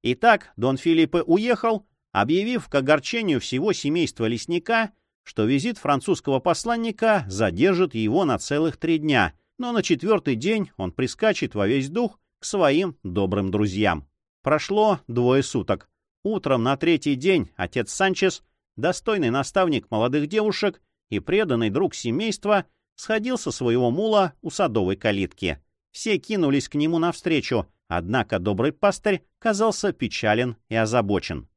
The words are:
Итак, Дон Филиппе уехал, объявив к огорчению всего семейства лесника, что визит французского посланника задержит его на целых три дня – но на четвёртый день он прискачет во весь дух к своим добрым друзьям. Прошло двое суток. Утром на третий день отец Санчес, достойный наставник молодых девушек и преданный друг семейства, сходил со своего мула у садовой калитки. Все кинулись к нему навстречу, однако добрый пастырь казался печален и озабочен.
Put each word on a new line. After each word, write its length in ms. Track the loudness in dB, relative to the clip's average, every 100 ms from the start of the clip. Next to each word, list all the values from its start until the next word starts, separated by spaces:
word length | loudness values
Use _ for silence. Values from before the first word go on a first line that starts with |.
Итак, 500 | -2 2 4 4 0 -2
Дон 200 | 0 0
Филиппе 440 | 2 2 4 0
уехал, 640 | 2 2 2 0 0 -2 _ _ _
объявив 560 | 0 2 0 0 -4 -2
к 60 |
огорчению 680 | -2 2 0 0 -4 0 -2
всего 320 | -2 -2 0
семейства 540 | -2 -2 -2 -2 -2 -2
лесника, 640 | -2 -2 -4 0 -2 -2 _ _ _
что 220 | -10 -2
визит 340 | 2 2 0 -4
французского 640 | -2 -2 0 -2 0 0
посланника 840 | 0 0 -2 -4 -4 0 2 2 0
задержит 680 | -2 -2 2 2 2 0
его 300 | 0 0 2
на 140 | 0 -2
целых 380 | -2 -2 -2 -2
три 220 | -2 0
дня – 360 | 2 2 2 -2 _ -10
но 140 | -4
на 100 | -2
четвёртый 540 | 0 0 2 0 0 -2
день 340 | 0 -2 -4 -6
он 140 | -8
прискачет 640 | -4 -6 0 0 0 -4
во 120 | 0 2
весь 240 | 2 0
дух 280 | -2 -4 -6 _ _
к 60 | -6
своим 500 | 2 4 4 0 -6
добрым 480 | -4 -2 0 0 0
друзьям. 580 | 0 0 2 0 0 -6 _ _ _
Прошло 580 | -2 -2 0 2 2 2 -2
двое 360 | 0 2 2
суток. 480 | 0 -4 -2 -4 _ _ _ _
Утром 380 | -4 -4 0 0
на 140 | 0 0
третий 360 | 2 0 0
день 360 | 0 2 2 0 -6
отец 360 | -6 -4 -6
Санчес, 500 | -2 -2 2 -2 -2 _ _ _ -4
достойный 520 | -2 -2 -2 0 0
наставник 640 | 0 0 0 2 0 -2
молодых 380 | -2 0 0 0
девушек 520 | 0 0 0 -2 -4 _ _ _
и 100 | -6
преданный 480 | 0 0 0 0 0
друг 260 | 0 -2
семейства, 680 | -2 -4 -2 -2 -4 0 0 0 _ _ -18
сходил 400 | -4 -4 -2 -4
со 140 | -4
своего 400 | -2 0 2 2
мула 420 | 0 2 2 2 -4
у 100 | -10
садовой 460 | -2 0 2 0 0
калитки. 640 | 0 0 -2 -4 -4 -4 _ _ _
Все 240 | -8 -2 -2
кинулись 540 | -2 0 2 0 -2
к 40 |
нему 240 | -2 0 0
навстречу, 680 | -2 -2 -2 -2 0 -2 -2 _ _
однако 500 | -6 -2 -2 -2 -2
добрый 340 | -2 0 -2
пастырь 520 | 2 0 0 -2 -2 _ _
казался 540 | -2 2 0 0 -4
печален 640 | -2 -6 -2 0 2 0 -6 _
и 40 |
озабочен. 720 | -2 2 0 2 -2 -2 -10 -10